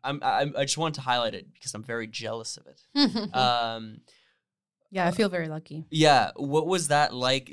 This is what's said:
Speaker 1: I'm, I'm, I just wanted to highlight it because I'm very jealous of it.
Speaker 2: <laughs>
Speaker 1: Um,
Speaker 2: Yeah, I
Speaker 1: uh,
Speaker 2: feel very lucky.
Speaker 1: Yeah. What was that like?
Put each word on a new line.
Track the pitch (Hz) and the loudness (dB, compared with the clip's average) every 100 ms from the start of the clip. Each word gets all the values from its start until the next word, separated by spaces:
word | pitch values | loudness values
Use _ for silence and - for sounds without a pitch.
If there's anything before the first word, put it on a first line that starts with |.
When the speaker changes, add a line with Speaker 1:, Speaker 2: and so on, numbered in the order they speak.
Speaker 1:
I'm, | 131 143 | -8 -4
I'm, | 135 107 147 - | 0 0 0 -2
I | |
just | 139 - | -4 -2
wanted | 160 | -4
to | 151 | -4
highlight | 131 123 117 | 0 0 0
it | 101 - | -4 -12
because | _ - | _ -12
I'm | 107 | -10
very | 107 117 110 | -8 -8 -8
jealous | 107 113 113 113 - | -8 -8 -8 -10 -14
of | - | -18
it. | - _ | -20 _
Speaker 2:
<laughs> | 277 269 202 208 127 | 0 2 0 -4 0
Speaker 1:
Um, | 127 120 117 113 110 110 - _ _ _ _ _ _ _ _ | 2 2 -2 -4 -10 -14 -20 _ _ _ _ _ _ _ _
Speaker 2:
Yeah, | 190 | -2
I | 175 | 0
Speaker 1:
uh, | |
Speaker 2:
feel | 175 202 | 2 0
very | 175 160 | 0 -4
lucky. | 156 - 151 160 | -8 -10 -14 -4
Speaker 1:
Yeah. | 156 156 135 98 - | 4 6 6 4 -2
What | 139 151 160 | 0 0 2
was | 185 160 | 0 2
that | 147 151 | 2 2
like? | 123 127 135 131 | 0 0 0 -2